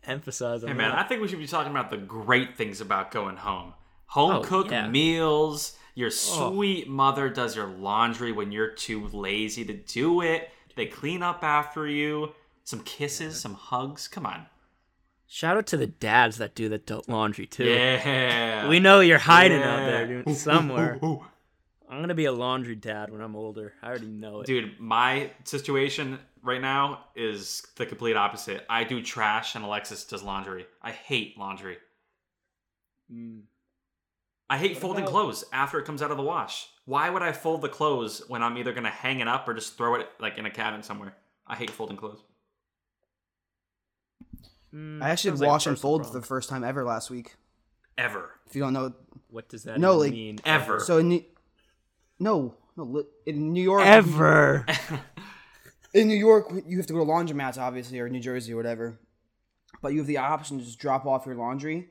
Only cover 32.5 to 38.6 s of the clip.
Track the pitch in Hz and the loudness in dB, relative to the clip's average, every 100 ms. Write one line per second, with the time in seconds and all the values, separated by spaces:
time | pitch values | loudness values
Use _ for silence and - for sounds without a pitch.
32.5 | _ _ _ _ _ _ 117 117 110 107 | _ _ _ _ _ _ -16 -16 -18 _
33.5 | _ _ _ _ _ _ _ _ _ _ | _ _ _ _ _ _ _ _ _ _
34.5 | 139 190 - 185 196 190 185 190 107 - | 0 0 -2 -4 -2 0 2 0 -4 -6
35.5 | 131 139 160 - 147 147 143 139 170 101 | -2 0 -2 -6 -6 -4 -2 -2 -2 -4
36.5 | - - _ - 139 165 185 175 139 165 | -8 -14 _ -4 0 0 0 -2 -2 -2
37.5 | 160 143 - 151 135 110 104 - 123 117 | -2 -4 0 0 2 -2 -8 -10 -4 -2
38.5 | 120 | -2